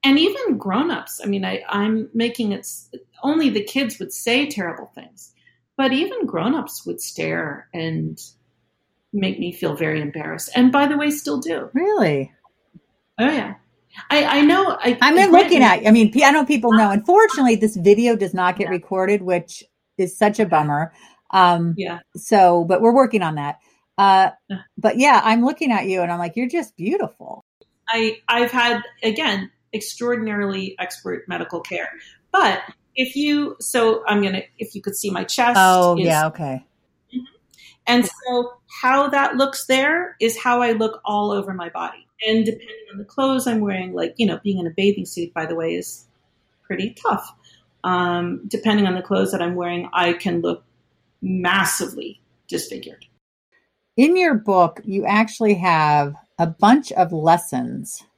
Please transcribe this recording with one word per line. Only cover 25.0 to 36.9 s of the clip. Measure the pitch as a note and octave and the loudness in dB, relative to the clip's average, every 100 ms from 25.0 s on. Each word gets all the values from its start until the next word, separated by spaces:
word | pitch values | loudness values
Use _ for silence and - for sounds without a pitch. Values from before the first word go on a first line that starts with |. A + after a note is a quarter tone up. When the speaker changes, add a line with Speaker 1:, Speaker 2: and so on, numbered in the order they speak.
| C#4 A#3+ | 4 6
Speaker 2:
I'm | - A#3 B3 | 4 2 2
looking | - D4+ | 0 -2
at | G#3+ F#3+ | -2 -2
you | F#3 | -2
and | F3 | -2
I'm | E3+ | -4
like, | E3+ A#3 | -6 -4
"You're | B3 | -4
just | E4+ C#4 _ | -4 -6 _
beautiful." | F3 F#4 G#3+ _ - - _ _ _ _ - | -4 -4 -4 _ -20 -20 _ _ _ _ -6
Speaker 1:
I, | A3+ A3 A3 - | -2 -2 -4 -2
I've | A#3 A#3+ | 0 0
had, | B3+ A#3+ A#3+ - _ | 0 0 0 -6 _
again, | A3+ G#3+ D#4 G3 F#3+ _ _ | -4 -2 -4 -4 -8 _ _
extraordinarily | A3 - - A#3+ A#3+ A3 G#3 G3+ G3 F#3+ F#3+ | -12 -10 -8 -4 -4 -4 -4 -4 -4 -8 -10
expert | F3+ - F#3+ F3+ - | -12 -10 -10 -10 -8
medical | F3 E3 F3 | -10 -8 -10
care. | - F3 D#3+ - - _ _ | -10 -10 -10 -14 -20 _ _
But | F#4+ D4+ F3+ - - _ - | 0 2 0 -8 -20 _ -6
if | B3+ C4+ | -4 -2
you, | D4 D4 D4 - | -2 0 -2 -8
so | - B3 A3+ A3 - | -4 0 2 2 0
I'm | G#3 | 0
gonna, | G3 F#3+ - _ | 0 -4 -8 _
if | G#3+ G3+ | -14 -10
you | |
could | G3+ G3 | -10 -6
see | G#3 | -6
my | F3+ | -6
chest | F#3+ - A#3+ F#3 | -6 0 2 6
Speaker 2:
Oh, | F#3 F#3 F3+ F3 | 6 6 4 2
Speaker 1:
is | F3 | 2
Speaker 2:
yeah, | D#3 D#3 | 2 0
okay. | D#3 D3 C3 _ _ _ | -4 -8 -10 _ _ _